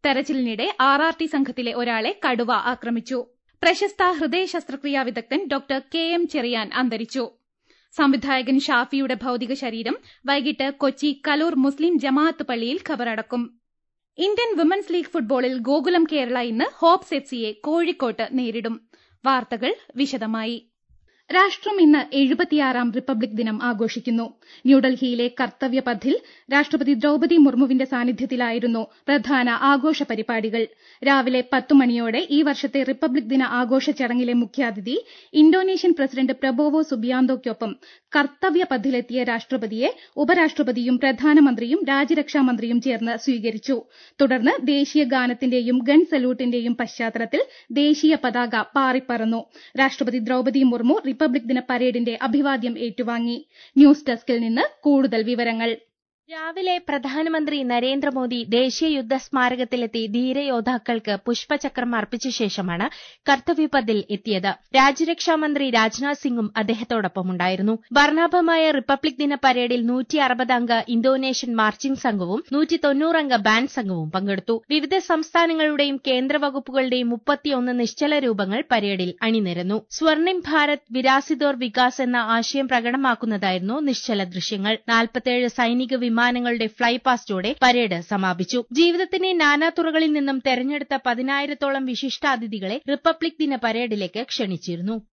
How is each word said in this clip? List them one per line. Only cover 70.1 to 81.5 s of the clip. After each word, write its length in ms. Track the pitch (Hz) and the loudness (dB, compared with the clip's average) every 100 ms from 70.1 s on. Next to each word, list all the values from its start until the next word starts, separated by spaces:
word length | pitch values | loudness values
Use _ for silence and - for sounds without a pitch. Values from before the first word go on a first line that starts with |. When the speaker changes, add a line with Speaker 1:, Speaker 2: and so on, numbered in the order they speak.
| 302 | 0
Speaker 2:
അറുപത് 360 | 262 247 247 | 0 0 0
അംഗ 200 | 247 240 233 226 | 0 0 -2 0
ഇന്തോനേഷ്യൻ 640 | 233 254 262 262 254 240 | 0 2 2 0 -4 -4
മാർച്ചിംഗ് 440 | 226 214 - 269 269 | 0 0 0 -6 -2
സംഘവും 440 | 254 208 175 220 - | -2 -2 -2 -4 -2
നൂറ്റി 240 | 277 311 330 | -2 0 0
തൊണ്ണൂറ് 400 | 285 277 320 330 | 2 2 2 0
അംഗ 200 | 285 240 | 0 0
ബാൻഡ് 320 | 208 220 269 | 2 2 0
സംഘവും 420 | - 202 175 156 | -4 -4 -4 -4
പങ്കെടുത്തു. 520 | 185 202 190 - 226 _ | -4 -2 -4 -2 -4 _
വിവിധ 260 | 302 277 381 | -2 0 -2
സംസ്ഥാനങ്ങളുടെയും 920 | - 320 311 339 339 320 302 294 285 277 | 0 -2 0 0 2 2 0 2 0 -2
കേന്ദ്ര 400 | 269 254 269 294 | -2 -2 0 0
വകുപ്പുകളുടെയും 720 | 285 269 262 269 262 254 240 | -2 -4 -4 -2 0 0 -2
മുപ്പത്തിയൊന്ന് 720 | 233 - 285 302 269 247 247 | -2 -2 -2 0 -2 -2 -2
നിശ്ചല 380 | 226 - 294 294 | -4 -2 0 0
രൂപങ്ങൾ 460 | 262 208 190 220 - | 0 -2 -2 -4 -2
പരേഡിൽ 480 | - 202 190 180 - | -2 0 -2 -4 -2
അണിനിരന്നു. 560 | 226 226 190 175 180 214 - | 0 0 0 -4 -4 -4 -6
സ്വർണിം 520 | - 311 311 349 370 294 | -2 0 2 0 -2 -2
ഭാരത് 400 | 311 294 294 _ | 0 2 -2 _
വിരാസിതോർ 640 | 247 262 269 - 277 285 | 0 2 2 0 -2 -2